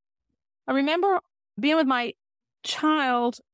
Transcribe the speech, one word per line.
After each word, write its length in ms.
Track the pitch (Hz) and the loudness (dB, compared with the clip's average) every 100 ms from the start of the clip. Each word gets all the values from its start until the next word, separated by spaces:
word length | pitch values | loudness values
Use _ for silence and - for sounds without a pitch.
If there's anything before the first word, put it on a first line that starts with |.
| _ _ _ _ _ _ - | _ _ _ _ _ _ -4
I 40 | |
remember 480 | 262 277 339 392 370 - _ _ - | -2 0 0 0 0 -4 _ _ -4
being 160 | 269 320 | 0 2
with 100 | 269 | 2
my 280 | 247 240 - _ _ _ _ | 0 -4 -10 _ _ _ _
child. 760 | - - 311 311 262 247 240 - - | -10 -2 0 2 2 0 -2 -4 -12